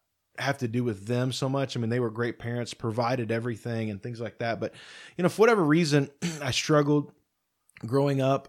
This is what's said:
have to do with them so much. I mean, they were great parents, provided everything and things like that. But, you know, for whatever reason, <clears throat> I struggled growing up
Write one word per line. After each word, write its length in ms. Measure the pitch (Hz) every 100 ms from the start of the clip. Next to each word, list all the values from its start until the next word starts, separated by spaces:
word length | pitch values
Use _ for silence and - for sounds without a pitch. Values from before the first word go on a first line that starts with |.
| _ _ _ -
have 200 | 131 135
to 100 | 120
do 160 | 123
with 240 | 120 98 104
them 240 | 123 131
so 160 | - 135
much. 300 | 139 135 123
I 20 |
mean, 100 | 113
they 120 | 123
were 80 | 117
great 280 | 110 120 -
parents, 340 | 117 120 117
provided 580 | - 113 110 117 127 110
everything 580 | 117 120 107 120 113 110
and 140 | 98
things 160 | 123 117
like 200 | 110 -
that. 200 | 117 101
But, 140 | 110 - - - - -
you 60 |
know, 60 | 180
for 140 | -
whatever 200 | 226 214
reason, 460 | 147 160 156 143 139 - 175
<clears throat> 160 | 156
I 100 | 135
struggled 600 | - - 147 147 147 143 - _ _ _ _ _ - 113
growing 360 | 139 143 135
up 260 | 131 131